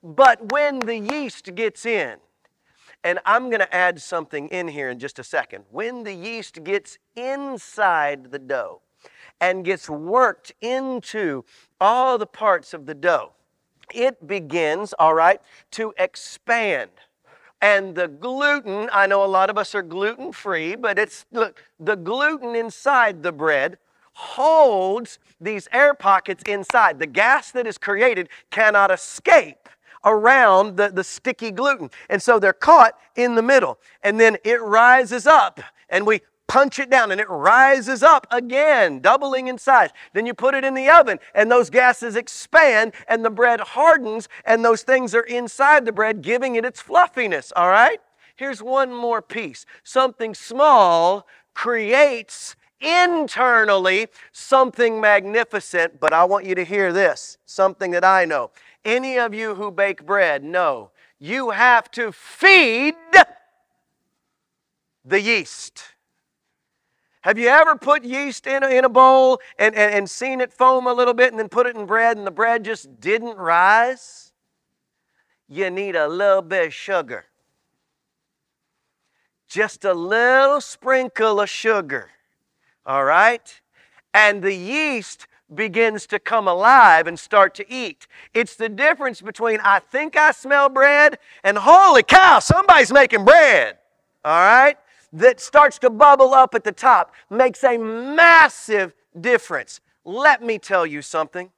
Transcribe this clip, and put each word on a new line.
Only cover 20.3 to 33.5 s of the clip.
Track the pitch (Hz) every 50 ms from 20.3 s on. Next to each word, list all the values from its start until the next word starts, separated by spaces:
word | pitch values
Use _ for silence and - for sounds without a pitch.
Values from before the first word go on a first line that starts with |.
| - - - 208 185 160 160 165 202
but | 233 247 220 196 190
it's, | 214 208 - - _ _
look, | 233 233 226 196 _ _ _ _ _ _
the | 165 185 214
gluten | 190 165 175 226 262 294 302 320 285 247 240 233
inside | 233 226 226 - - - 269 277 254 233 214 190 160 147
the | 175
bread | 165 143 156 160 151 135 135 165 - _ _ _ _ _ _ _ _
holds | - - - - - 262 311 320 320 302 254 214 190 185 190 196 240 240 - - _ _ _ _ _
these | 165 202 214 196 - _
air | 226 247 285 294 285
pockets | _ - 196 196 185 _ - 185 _ -
inside. | - 202 202 185 - - 240 214 185 156 131
The | 160
gas | 151 123 190 208 240 269 294 - -
that | _ 254 240
is | 226 190
created | - - 202 202 196 240 262 233 185 180 _ - - _ _
cannot | - 208 220 214 208 202 196 196
escape | 185 - - - - - _ - 339 302 190 156 135 _ _ _ _ _ _ _ _ _ -
around | 208 220 214 208 240 269 269 247 208 190 190 202 214 185
the, | 180 202 208
the | 190 185 185
sticky | - - - _ 254 247 _ 233 226
gluten. | 190 190 262 285 277 220 156 127 - - - _
And | - 196
so | - - 233
they're | 214 190 196
caught | 190 _ - 294 330 311 240 226 - _ _ _ _
in | - 247 240 233
the | 226
middle. | 226 247